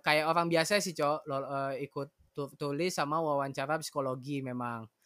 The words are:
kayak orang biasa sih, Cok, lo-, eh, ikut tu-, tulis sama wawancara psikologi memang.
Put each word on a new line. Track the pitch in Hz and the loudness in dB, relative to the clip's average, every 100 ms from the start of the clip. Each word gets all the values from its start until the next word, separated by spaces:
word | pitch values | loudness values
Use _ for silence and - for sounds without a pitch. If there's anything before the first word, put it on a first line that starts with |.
kayak | - 151 156 | 4 4 4
orang | 165 170 | 2 4
biasa | 165 160 208 | 4 4 2
sih, | 185 156 | 2 0
Cok, | 147 151 - | 0 0 -2
lo-, | 135 135 | -4 -2
eh, | 139 139 135 139 | -4 -4 -4 -6
ikut | 143 143 _ _ | -6 -8 _ _
tu-, | - 139 143 | -8 -8 -6
tulis | 147 143 180 | -4 -2 -2
sama | 180 147 156 | 0 0 0
wawancara | 156 139 139 139 139 160 | 0 0 0 -4 -2 -2
psikologi | 156 147 135 131 127 143 | -2 -4 -2 -4 -6 -6
memang. | 135 123 120 117 110 _ | -4 -6 -6 -6 -10 _